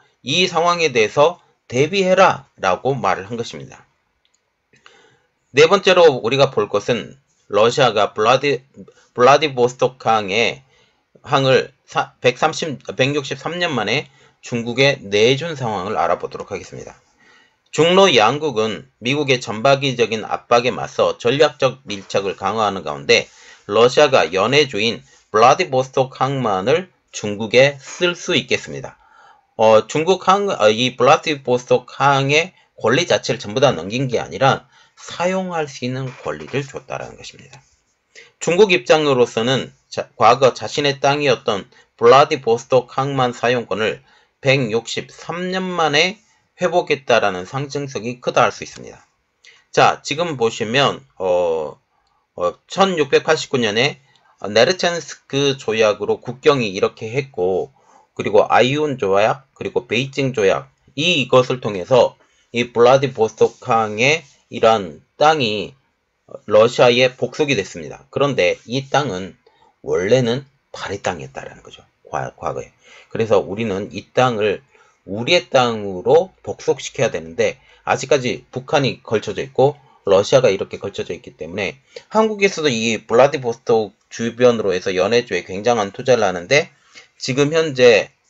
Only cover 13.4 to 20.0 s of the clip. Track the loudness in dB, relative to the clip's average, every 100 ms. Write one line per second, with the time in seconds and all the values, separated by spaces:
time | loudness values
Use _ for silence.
13.4 | -8 -6 -4 -4 -2 -4 -6 _ _ _
14.4 | -10 -8 -6 2 2 2 -2 2 4 2
15.4 | -4 -8 -6 -6 -6 -4 -2 -2 -4 -12
16.4 | -12 -12 -12 -16 -18 -20 _ _ _ _
17.4 | _ _ _ 0 2 6 6 6 4 2
18.4 | -4 -2 -2 -4 -12 _ -4 -4 0 -2
19.4 | -2 -2 0 0 0 -2